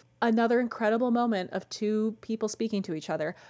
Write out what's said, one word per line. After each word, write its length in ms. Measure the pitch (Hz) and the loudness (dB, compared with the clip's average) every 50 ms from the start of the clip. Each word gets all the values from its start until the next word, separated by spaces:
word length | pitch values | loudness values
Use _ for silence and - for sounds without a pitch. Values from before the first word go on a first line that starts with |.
| - _ _ _ | -20 _ _ _
Another 380 | 233 233 220 233 233 226 240 240 | 2 2 4 4 4 4 4 2
incredible 500 | 247 233 - - 226 214 220 233 254 247 | 2 0 -2 0 2 2 2 2 2 2
moment 400 | 233 240 240 240 220 190 180 - | 2 2 2 2 0 0 -2 -4
of 180 | - 190 - - | -6 -6 -6 -8
two 480 | - - 214 208 214 214 214 220 214 - | -6 -4 -2 0 0 0 0 -2 -4 -6
people 260 | - - 220 220 220 | -6 -6 -4 -4 -4
speaking 340 | 214 - - 226 220 214 196 196 | -4 -2 -4 -4 -2 -2 -2 -2
to 100 | - 165 | -4 -6
each 160 | 156 - - | -6 -4 -4
other. 260 | 160 156 151 160 - - - | -4 -2 -4 -4 -6 -8 -16